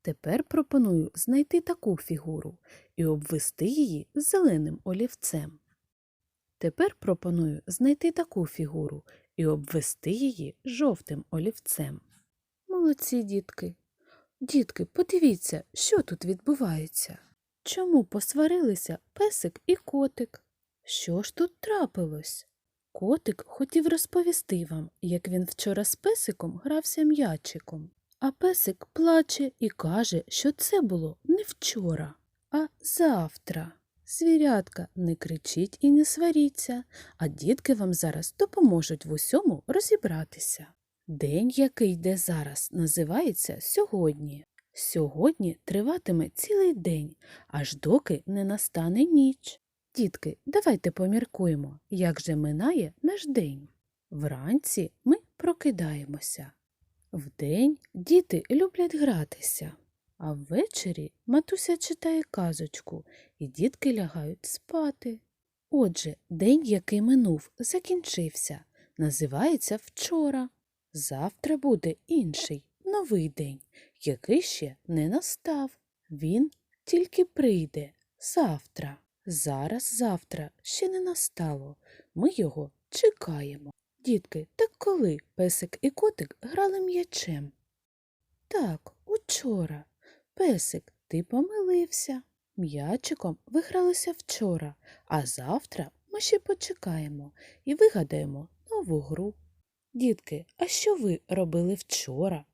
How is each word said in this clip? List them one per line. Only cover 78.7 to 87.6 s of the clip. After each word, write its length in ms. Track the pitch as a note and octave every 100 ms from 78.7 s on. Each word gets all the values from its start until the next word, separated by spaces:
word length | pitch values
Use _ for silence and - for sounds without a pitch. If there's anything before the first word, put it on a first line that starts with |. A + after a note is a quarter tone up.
| - C#3+ C#3+ _ _
Зараз 720 | - D#3 D3+ C3+ D3 A#3 -
завтра 540 | - A#3+ F3 _ - D3+ _
ще 280 | - - F#4+
не 100 | F#4+
настало, 760 | F4+ F4 - - D#3+ C#3 C#3 C#3+ _ - _
ми 140 | E3 C4
його 400 | F#4 E3 D#3 C#3+ _ _
чекаємо. 800 | - A4 - - D3+ C#3 C#3+ C#3+ - _ _
Дітки, 480 | B3+ G#3+ - D#3+ D#3
так 160 | - A4+ _
коли 400 | G4+ F#4 G#3 D3 _
песик 420 | - F3+ - F3 -
і 80 | C#4
котик 480 | - G#4+ - D#3 -
грали 380 | A#3+ F4 G4 F#4+
м'ячем? 720 | F#4 F4+ F4 - - D3 C#3+ _